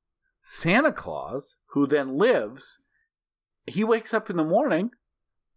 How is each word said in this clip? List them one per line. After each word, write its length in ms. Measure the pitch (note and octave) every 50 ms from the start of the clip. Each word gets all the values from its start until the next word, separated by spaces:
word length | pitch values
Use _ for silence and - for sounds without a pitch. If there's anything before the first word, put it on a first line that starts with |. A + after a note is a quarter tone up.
| _ _ _ _ _ _ _ _
Santa 500 | - - - - - E3 G3 C4 D#4 C#4+
Claus, 680 | - - - F2 D#2 C2+ C2+ D#2+ A#2+ C#3+ - - - _ _ - -
who 120 | C#3+ C#3+
then 320 | C3 D3+ C#3+ C3+ C3+ C3
lives. 640 | D#3 G#3 B3+ G#3+ C#3 G#2+ G#2+ B2+ - - - - - _ _ _ _ _ _ _ _ _ _ _ _ _ _ _ _ -
He 160 | - - F#3 A3
wakes 300 | A3+ A3 A3+ - - A3+
up 160 | G#3 - -
in 80 | F3
the 60 | E3+ D#3
morning 460 | D#3 F#3 A#3 D4+ B3 - E3 G3+ A#3+ - _ _ _ _ _ _ _ _ _ _ _ _